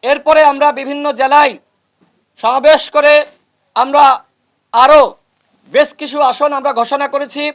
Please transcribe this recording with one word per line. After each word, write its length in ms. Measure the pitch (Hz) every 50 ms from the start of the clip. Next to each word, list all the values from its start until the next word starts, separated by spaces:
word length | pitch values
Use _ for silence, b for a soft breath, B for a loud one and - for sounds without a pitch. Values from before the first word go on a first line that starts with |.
| -
এরপরে 380 | 240 285 285 - 302 311 311 311
আমরা 240 | 294 277 277 294 294
বিভিন্ন 340 | 294 269 269 262 285 285 285 294 277
জেলায় 400 | 220 262 254 285 294 294 277 214 - _ _ _ _ _ _ _ _ _ _ _ _ _ _ _ _
সমাবেশ 420 | - 226 247 269 254 302 311 277 - -
করে 240 | - 294 294 294 294 294 294 - _ _ _ _ _ _ _ _ _
আমরা 300 | 220 247 269 277 294 294 277 262 - _ _ _ _ _ _ _ _ _ _ -
আরও 280 | 233 254 277 302 302 269 185 - _ _ _ _ _ _ _ _ _ _ _ -
বেশ 160 | 269 294 294 -
কিছু 240 | _ 302 269 254 294
আসন 280 | 294 262 247 - 285 294 285
আমরা 180 | 269 254 285 262
ঘোষণা 340 | 226 233 233 269 277 285
করেছি। 360 | 262 - 277 285 254 - 294 294 302 294